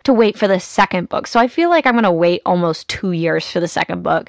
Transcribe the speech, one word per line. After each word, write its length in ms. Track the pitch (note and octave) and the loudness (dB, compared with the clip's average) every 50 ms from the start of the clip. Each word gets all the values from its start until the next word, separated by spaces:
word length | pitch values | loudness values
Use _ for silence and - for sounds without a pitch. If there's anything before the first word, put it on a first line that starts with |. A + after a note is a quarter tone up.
| - | 0
to 80 | - C4 | 0 4
wait 260 | A3 A#3 G#3 G#3 - | 4 4 2 2 0
for 80 | G#3+ | 0
the 140 | G3 F#3+ F#3 | 0 0 0
second 480 | - - - - G3+ - - F#3 F3 - | -2 -4 0 0 0 2 0 -4 -4 -4
book. 180 | - - - | -6 -8 -6
So 140 | - - A#3 | -2 0 2
I 80 | A#3 B3 | 2 2
feel 220 | - - E4+ F4 | 0 0 0 2
like 160 | F4 E4 C#4+ | 2 2 2
I'm 80 | C4 A#3+ | 2 2
gonna 180 | A#3 A3+ G3 F3 | 2 2 2 2
wait 300 | E3 F3 F3 F3 F3 - | 2 2 2 2 0 0
almost 420 | - F#3 F3+ F3 E3+ D#3+ - - | 0 0 0 0 0 -2 -4 -6
two 260 | - - - - F#3+ F3+ | -10 -10 -6 -4 -4 -2
years 380 | E3 E3 E3 D#3+ D#3+ - - | -2 -2 0 -2 -2 -4 -4
for 100 | - F3+ | -4 -4
the 60 | E3+ | -4
second 360 | E3+ - - - - F3+ F3+ F3 | -4 -4 -4 -4 -4 -6 -6 -4
book, 260 | - D#3+ D#3+ - | -2 -2 -2 -4